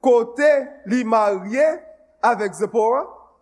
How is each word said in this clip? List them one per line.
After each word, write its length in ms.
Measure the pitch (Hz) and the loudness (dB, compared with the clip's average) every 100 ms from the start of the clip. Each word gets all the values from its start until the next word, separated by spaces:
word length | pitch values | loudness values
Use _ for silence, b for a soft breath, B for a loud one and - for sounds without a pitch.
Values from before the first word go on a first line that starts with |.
kote 480 | 262 240 233 240 294 285 269 - 190 | 4 2 2 0 2 2 -2 -14 -4
li 120 | 247 | -4
marye 640 | 226 226 208 196 190 247 311 349 - - _ _ | 0 0 2 -2 -4 0 0 0 -12 -20 _ _
avèk 320 | 226 220 208 | 0 0 -4
Zipporah 540 | 160 208 226 220 262 349 - _ _ | -4 -4 0 0 -2 -6 -16 _ _